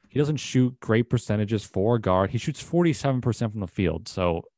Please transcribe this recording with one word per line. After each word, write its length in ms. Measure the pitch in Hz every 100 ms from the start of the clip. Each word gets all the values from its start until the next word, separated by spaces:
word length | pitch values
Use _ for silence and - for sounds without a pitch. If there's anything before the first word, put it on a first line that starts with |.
| _
he 80 | 131
doesn't 180 | 147 147
shoot 420 | - 131 127 127
great 280 | - 113 117
percentages 560 | 120 - 107 104 110
for 320 | - 98 104 120
a 20 |
guard. 300 | 98 92 98
He 80 | 120
shoots 240 | - 143
forty-seven 600 | - 170 175 - 135 127
percent 300 | 120 110 117
from 100 | 107
the 40 | 90
field, 420 | - 90 82 -
so 340 | - 90 82 -